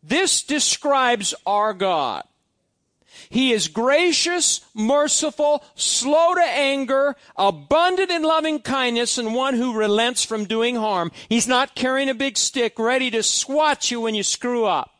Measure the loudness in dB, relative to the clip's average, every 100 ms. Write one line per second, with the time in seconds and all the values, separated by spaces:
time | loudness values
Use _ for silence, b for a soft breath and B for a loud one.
0 | -2 0 0 0 -2 -2 -2 -2 0 2
1 | 2 0 -2 -6 -2 0 0 -2 -2 0
2 | -2 -4 -10 _ _ _ _ _ _ _
3 | B B B 0 2 0 -2 -2 2 4
4 | 2 2 0 0 0 -2 -6 -4 0 2
5 | 2 0 -2 -2 0 0 B -6 -4 -2
6 | 2 4 4 4 2 2 0 0 0 0
7 | 0 -2 B 0 0 0 0 2 4 2
8 | 0 0 2 2 0 -4 -2 -2 0 0
9 | -2 -2 -2 -2 0 0 -2 0 0 2
10 | 0 -2 -4 -4 -2 -2 0 -2 -2 -2
11 | -4 B B 0 2 2 0 -2 -2 0
12 | -2 -2 -4 -2 -4 -2 -4 -2 -2 0
13 | 0 -2 0 -2 -2 0 2 0 -2 -4
14 | -2 -2 -2 -4 -4 -2 0 -2 -4 _